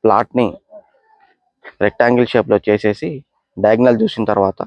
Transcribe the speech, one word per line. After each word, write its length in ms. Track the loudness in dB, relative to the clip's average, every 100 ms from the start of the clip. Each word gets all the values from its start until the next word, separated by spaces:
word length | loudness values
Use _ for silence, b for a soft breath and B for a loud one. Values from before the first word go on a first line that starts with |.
ప్లాట్ని 420 | 2 2 0 -2 -4 -6 _ -20 _ _ _ _ _ _ _ _ -20 _
రెక్టాంగిల్ 440 | -4 0 0 2 0
షేప్లో 260 | 0 0 0 0
చేసేసి 420 | 0 -2 -4 -8 -12 _ _ _ -2
డయాగ్నల్ 360 | 0 2 2 2
చూసిన 220 | -2 -2 -4
తర్వాత 260 | 0 -2 -4